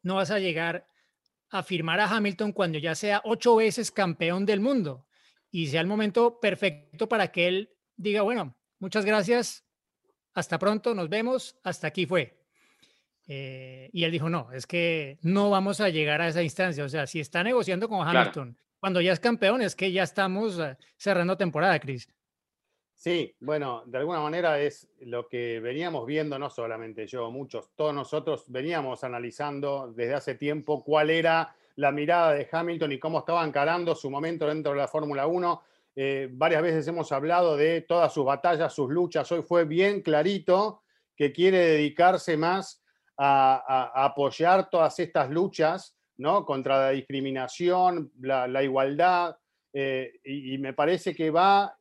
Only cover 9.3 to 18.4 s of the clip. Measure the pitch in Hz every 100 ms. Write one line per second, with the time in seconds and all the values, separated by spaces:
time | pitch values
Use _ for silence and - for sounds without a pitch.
9.3 | 240 - - _ _ _ _ _ _ _
10.3 | - 165 165 190 214 240 214 165 208 233
11.3 | 262 - - - - 160 190 160 180 123
12.3 | _ _ _ _ _ _ _ _ _ -
13.3 | 139 135 131 131 131 131 170 165 165 160
14.3 | 170 120 127 - 175 170 160 139 139 165
15.3 | 196 202 196 190 202 208 156 147 151 170
16.3 | 160 165 - 185 143 139 151 135 165 143
17.3 | 175 202 247 190 180 220 202 160 131 110
18.3 | 156